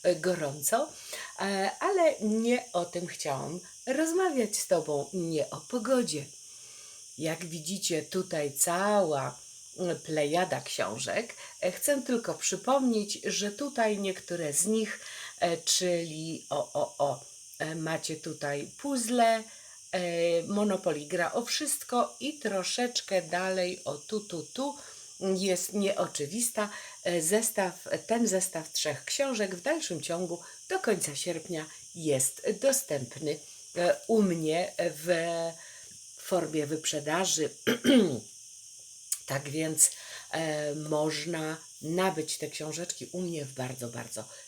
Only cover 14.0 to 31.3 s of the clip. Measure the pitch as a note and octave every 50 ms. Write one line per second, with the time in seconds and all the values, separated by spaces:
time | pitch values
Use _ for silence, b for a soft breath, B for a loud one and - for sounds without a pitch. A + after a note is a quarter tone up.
14 | G3 F#3+ F#3 - - - F3 E3+ D#3+ D3 D3 - - G#3 A3 A3+ G#3+ G#3 - B
15 | B B B B B B B - - F3 E3+ E3 - - - - F#3 F3+ F3 E3+
16 | E3+ E3 D#3 D#3 D#3+ E3 D#3+ - - - C#3 D3 - - - D3 - - - -
17 | C#3+ C#3 C3 C3 - - - - - - - - D#3 D#3 D#3+ E3 D#3+ D#3+ D#3+ D#3
18 | - - D#3 D#3 - E3 D3+ D3+ D3 C#3+ C#3+ C#3+ - - - - - C#4+ C#4 B3
19 | A#3 A3+ B3 A#3+ A#3 A3+ A3+ A3 G#3+ A3 B B B B B B - - - F#3
20 | F3+ F3 E3+ E3+ E3+ E3+ E3+ E3+ E3 - G3+ G3+ G#3 G#3 F#3+ F#3 - F3+ D#3 D3
21 | D3 D3 F3+ F3 E3+ - - A#3+ A#3 - - - D4+ C#4+ - - - - B3 A#3+
22 | A#3 - - - A#3 C#4+ D4+ - - G#3+ G3 F#3+ F3+ - - B3 B3 A#3+ A#3+ -
23 | - - G3 F#3 E3 D#3+ F3 F3+ F#3 F#3+ F#3 F#3 F3+ F3+ F#3 - - - C#3+ D3
24 | - - G#3+ G#3+ G#3 - F3 D#3+ C#3 - - - C4+ - B B B B B B
25 | B B B - F#3+ F#3+ F#3+ F#3 G3 F#3+ F3+ F3+ - - - G#3 G3+ G3 - -
26 | F3+ - - - D3 C#3+ F3+ A#3 A#3+ - - A3 G#3 G#3 B B B B B B
27 | - F3+ F3 E3+ D#3 E3 G3+ A3 A3 - - G#3 F#3+ F3+ E3+ - - - - E3
28 | - - A3+ A#3 A#3+ G#3+ F#3+ F#3 F#3 - - E3 D#3 - - - - D3+ C#3+ -
29 | - - - - C#4 C4+ B3 G#3 G3+ F#3+ F#3 F3 - C4+ D#4+ D#4+ - - F3 D3
30 | - - E3 F3 F#3 E3 E3 B B B B B - - F#4 F#4+ - A#3+ G3+ E3+
31 | - D3+ C#3+ C#3 - F3+